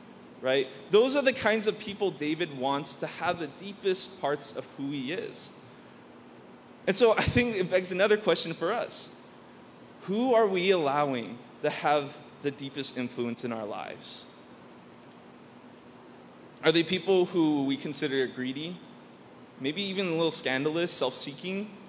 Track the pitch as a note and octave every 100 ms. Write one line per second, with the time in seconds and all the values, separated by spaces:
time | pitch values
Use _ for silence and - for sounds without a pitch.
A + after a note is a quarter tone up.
0 | - - - - B2+ C3+ G3 - - G3
1 | C4 C#4+ C4 C4 A3 A3 G#3 F3+ - G3
2 | G3 D#3+ D3+ D#3 E3+ C#3 B2+ C#3 D#3 -
3 | D#3 - E3 E3+ D3+ - G3 G3 G3 F#3
4 | - - C#3 D3 - - B2+ - C#3 C#3+
5 | B2+ F3 - - - - - - - -
6 | - - - - - - - - - F#3+
7 | A#3 G#3+ - B3 A#3+ G#3 F3+ F#3 F#3 F3+
8 | G#3 G#3 F#3 E3 E3+ - E3 A#3 - -
9 | - - - - - - - - - -
10 | - G#3 B3+ A3+ G#3+ F#3+ F#3 F#3 C#3+ C#3+
11 | D3 B2+ G2+ A#2 - - D3 - D#3+ D3
12 | C#3 - - - C#3+ C#3 C3+ C#3 C3 C3
13 | B2 B2 A#2+ A#2 A#2+ A2+ G#2 G2+ C2 -
14 | - - - - - - - - - -
15 | - - - - - - - - - -
16 | - - - - - - D3+ E3 E3 F#3
17 | F#3+ F#3+ F3+ F3+ D#3 D3 C3+ C3+ - C#3+
18 | D3+ C3+ B2 B2 B2+ C3+ D#3+ F3 - -
19 | - - - - - - C3 E3 G3+ F#3+
20 | F#3 D#3+ E3 D3+ C3 C3 D3+ D#3+ E3+ -
21 | C3 C3 - C#3 F3+ G3 G#3 -